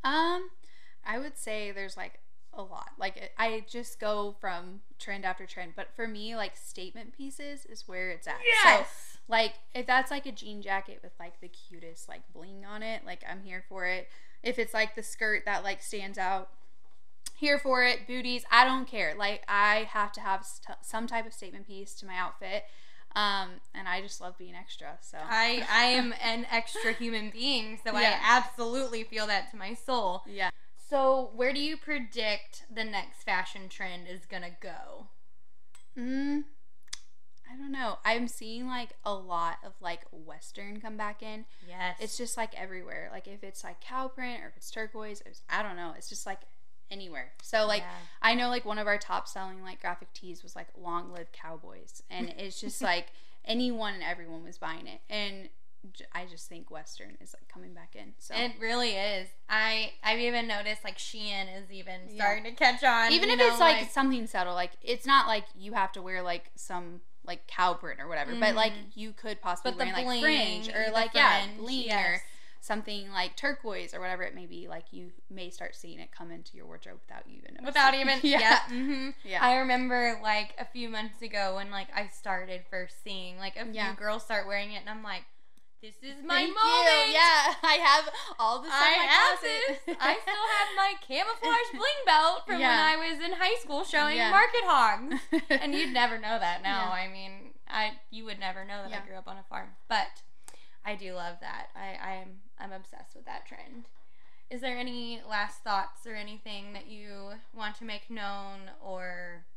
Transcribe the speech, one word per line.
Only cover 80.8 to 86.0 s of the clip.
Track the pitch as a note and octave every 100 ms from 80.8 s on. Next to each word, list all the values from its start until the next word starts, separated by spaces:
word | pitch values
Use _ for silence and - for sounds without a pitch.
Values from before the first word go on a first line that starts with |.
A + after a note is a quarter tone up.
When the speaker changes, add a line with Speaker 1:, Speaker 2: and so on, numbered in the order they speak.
| A#3
Speaker 2:
months | A3 A3 G#3
ago | A3+ G#3 G3 F#3+
when, | G3
like, | G3+ F#3+
I | - G3+
started | - G#3 F#3 F#3 F3+ F3+
first | F#3+ F3+ -
seeing, | G#3+ G3 F3+ F#3
like, | F#3+ F#3+
a |
few | A#3
Speaker 1:
Yeah. | A3 G3+
Speaker 2:
girls | G3 G#3 A3
start | A3 G#3+ G3
wearing | G3+ G3+
it, | G#3
and | G3+
I'm | A3
like, | G#3+ F#3 - - - - - -
"This | A3 -